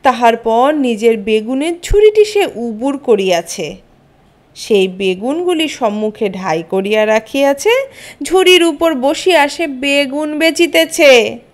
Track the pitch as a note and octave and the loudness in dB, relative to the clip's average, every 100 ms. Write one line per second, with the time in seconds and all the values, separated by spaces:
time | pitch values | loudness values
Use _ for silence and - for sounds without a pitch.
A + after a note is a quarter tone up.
0 | C4+ A#3+ A#3+ A3+ A3+ A3+ C4+ D#4 B3+ A3 | 0 4 2 2 0 2 2 0 -2 0
1 | A#3 A3+ G3+ A3 A3 C4 D#4 E4+ - G#4 | 0 0 0 -2 -2 -4 -4 -6 0 4
2 | G#4+ G#4+ G#4 G#4 F4 G#3 A#3+ G#3+ C4 C#4 | 4 4 2 0 -2 -4 -8 -4 -6 -4
3 | C4 G#3 F#3+ E3+ E3+ - D3+ G2+ _ _ | 0 0 0 -2 -4 -10 -12 -12 _ _
4 | _ _ _ _ _ - - G#3 F#3+ F#3 | _ _ _ _ _ -20 -2 0 0 -2
5 | F#3+ F#3 A#3 D#4+ F4+ E4 D#4 - A3+ G#3 | -4 -4 -4 -4 -2 -2 -4 -4 -4 -2
6 | G#3+ G#3+ G#3 F#3 F#3 D#3+ E3 F#3+ G3 G#3+ | -6 -4 -6 -6 -6 -6 -4 -6 -2 -2
7 | G#3+ A3 A3 C4+ C#4 C#4 G#4 B4 C5+ - | 0 -2 -2 -2 0 0 0 0 -2 -14
8 | - - C#4+ F#4 F#4 F4+ E4+ C#4+ E4 C#4 | -20 -14 -2 2 4 4 4 0 -2 0
9 | C4 D#4+ F#4 E4 C#4+ - E4 C4 C#4 C#4+ | -2 0 2 2 2 -2 -8 -4 -2 0
10 | C#4+ C#4+ D4+ D4+ D#4+ E4 E4+ E4 D#4+ - | -2 -4 -6 0 -2 2 0 2 0 4
11 | D4 B3+ A3 A#3 _ | 6 6 4 -6 _